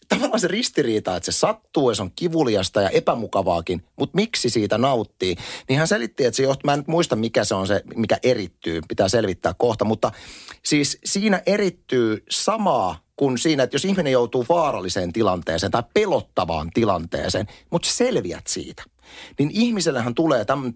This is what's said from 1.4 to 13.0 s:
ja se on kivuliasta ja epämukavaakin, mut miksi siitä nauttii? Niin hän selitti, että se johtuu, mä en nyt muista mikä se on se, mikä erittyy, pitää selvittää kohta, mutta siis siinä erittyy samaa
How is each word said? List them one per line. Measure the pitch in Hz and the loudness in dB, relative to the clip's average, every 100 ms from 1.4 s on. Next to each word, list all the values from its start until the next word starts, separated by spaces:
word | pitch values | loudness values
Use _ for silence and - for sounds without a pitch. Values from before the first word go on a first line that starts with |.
| 180 214 _ 160 127 | 0 -2 _ 0 2
ja | 107 | 0
se | |
on | 90 - | -4 -4
kivuliasta | 170 160 127 101 92 107 | -2 0 2 2 0 0
ja | 95 | 2
epämukavaakin, | 165 170 127 101 98 95 85 82 90 - - | 2 0 -2 -2 0 0 0 -2 -6 -8 -6
mut | 139 | -2
miksi | 180 220 - - | 0 0 0 0
siitä | 113 104 110 | 0 0 2
nauttii? | 135 120 101 _ 92 85 - - - | 2 0 -2 _ -4 -4 -8 -12 -2
Niin | 135 | 0
hän | 160 | 2
selitti, | 214 226 - 123 | 0 -2 0 0
että | - | 2
se | |
johtuu, | 135 135 143 | 0 0 0
mä | |
en | 143 | -2
nyt | 143 | 0
muista | 165 156 110 | 0 0 0
mikä | 110 120 | 0 0
se | 104 98 | 0 0
on | 95 | 0
se, | 98 - - | -2 -2 -4
mikä | 107 104 | -2 0
erittyy, | 123 117 90 - 85 82 - | 2 0 -4 -8 -6 -6 -4
pitää | - 95 | -2 2
selvittää | 117 101 90 82 - | 2 0 -2 -4 0
kohta, | 120 113 107 | 0 0 -2
mutta | 110 117 - - - - - - | 0 -2 -4 -16 -20 -20 -10 -2
siis | 151 139 - - | 0 0 -4 -4
siinä | 196 208 185 180 | 0 2 2 2
erittyy | 208 190 - - 127 110 107 - | 0 0 -4 -2 0 2 -2 -4
samaa | - - 220 190 127 92 82 | -2 0 0 2 2 0 -4